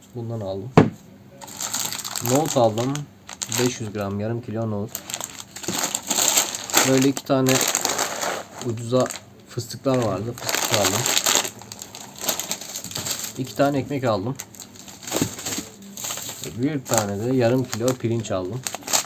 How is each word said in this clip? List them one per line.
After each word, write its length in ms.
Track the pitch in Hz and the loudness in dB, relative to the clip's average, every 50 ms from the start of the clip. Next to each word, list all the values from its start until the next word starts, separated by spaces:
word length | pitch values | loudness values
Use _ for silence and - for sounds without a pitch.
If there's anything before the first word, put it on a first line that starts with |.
| - - - | -20 -12 -10
Bundan 260 | 123 117 113 117 113 | -8 -6 -4 -4 -4
aldım. 300 | 101 95 95 98 98 127 131 - 117 107 - - - - - - - - - - - - - - - - - - - - - - - - - - 117 117 | -4 -4 -4 -4 -2 4 8 8 8 6 4 -6 -14 -20 -20 -20 -20 -20 -18 -16 -16 -12 -10 -8 -6 -4 -4 -4 -4 -4 -4 -6 -6 -6 -4 -2 2 4
Nohut 260 | 127 143 160 147 - | 4 4 4 4 4
aldım. 360 | 135 117 110 107 110 120 135 139 147 147 - - - - - - - - - 123 - | 6 6 6 6 4 0 0 0 -2 -4 -8 -12 -20 -18 -12 -8 -8 -6 -2 2 2
Beş 200 | 123 123 - - | 2 2 2 0
yüz 120 | 117 104 | -6 -4
gram, 280 | 98 104 101 98 101 101 | -2 -2 -2 -2 -2 -2
yarım 220 | 104 113 117 117 | -2 -2 -2 -4
kilo 280 | - - 107 110 113 110 | -4 -4 -4 -2 -2 -2
nohut. 320 | 107 101 104 120 - - - - - - - - - - - - - - - - - - - - - - - - - - - - - - - - - - - - - - - 131 | -2 -2 -4 -4 -6 -8 -8 -8 -8 -8 -8 -8 -10 -12 -16 -16 -14 -12 -8 -4 -4 -2 -2 -2 -2 -2 -2 -2 0 2 2 4 4 2 2 0 -2 -6 -4 0 2 4 6 6
Böyle 200 | 131 131 131 139 | 6 6 6 4
iki 160 | 135 - - | 4 2 2
tane 260 | - 139 131 131 131 131 131 - - - - - - - - - - - - - - - - - - - - - | 2 4 4 6 6 6 4 4 2 0 0 0 0 0 0 -2 -4 -4 -4 -4 -4 -4 -4 -6 -10 -10 -6 -4
ucuza 380 | 123 110 113 117 117 123 127 123 - - - - - - - - - | -4 -4 -4 -2 2 2 2 2 2 -2 -8 -12 -16 -20 -20 -18 -10
fıstıklar 500 | - 120 113 - - - - 135 131 127 | -8 -8 -6 -6 -6 -4 0 2 2 2
vardı. 340 | 117 104 95 92 107 120 | 2 2 0 0 -2 -4
Fıstık 480 | 120 - - - - - - - - 104 | -6 -6 -2 0 0 2 2 2 4 4
aldım. 220 | 98 92 98 110 120 - - - - - - - - - - - - - - - - - - - - - - - - - - - - - - - - - - - - - - - - - - - - - - - | 4 4 4 4 2 4 2 4 4 4 4 4 2 0 -6 -12 -16 -14 -14 -14 -14 -14 -16 -16 -16 -16 -14 -6 -4 -2 -2 -2 -2 -6 -6 -6 -8 -10 -10 -10 -10 -8 -8 -6 -6 -4 -6 -6 -6 -8 -6 -8
İki 180 | 131 - - | -8 -4 0
tane 220 | - 143 143 143 135 | 2 2 2 2 0
ekmek 260 | 120 - 143 135 127 | -2 -2 -2 0 0
aldım. 320 | 120 107 98 92 123 139 - - - - - - - - - - - - - - - - - - - - - - - - - - - - - 98 98 98 98 - - - - - - - - - - - | 2 2 2 0 -2 -4 -6 -8 -14 -14 -18 -18 -16 -18 -20 -18 -18 -18 -14 -8 -4 -2 -2 -2 -2 -4 -8 -8 -6 -6 -6 -8 -10 -12 -18 -18 -14 -12 -10 -8 -6 -6 -6 -8 -10 -10 -8 -8 -8 -4
Bir 280 | 107 127 147 156 135 127 | -2 -2 0 0 -2 0
tane 400 | - 123 113 107 101 101 98 110 | 2 2 4 4 2 0 0 0
de 120 | 123 135 | 0 2
yarım 280 | 127 117 117 127 131 127 | 4 4 6 4 4 2
kilo 220 | - - 104 117 | 0 -2 0 2
pirinç 440 | 131 120 120 - 113 117 117 110 - | 0 0 2 0 0 0 0 0 0
aldım. 300 | 104 92 92 92 113 131 131 - - - - - - - - | -2 -2 -2 -2 -4 -4 -6 -6 -6 -8 -4 0 0 0 0